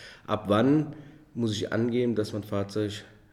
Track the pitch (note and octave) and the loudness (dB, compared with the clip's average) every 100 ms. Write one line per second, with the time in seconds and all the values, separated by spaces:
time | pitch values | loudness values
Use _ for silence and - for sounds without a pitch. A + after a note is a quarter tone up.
0 | - - - G#2 F#2+ G2+ B2+ D3+ D3 - | -20 -18 -4 -4 2 4 6 4 2 -6
1 | - - - A2+ A#2 G#2 - A2 A#2+ A#2+ | -16 -20 -12 -2 -2 0 -2 0 0 2
2 | B2 G#2 G#2 A2 G#2+ G2+ G2 G#2+ G#2+ G#2 | 2 0 -2 -4 -4 -2 -2 -2 -4 -6
3 | - - - | -12 -20 -20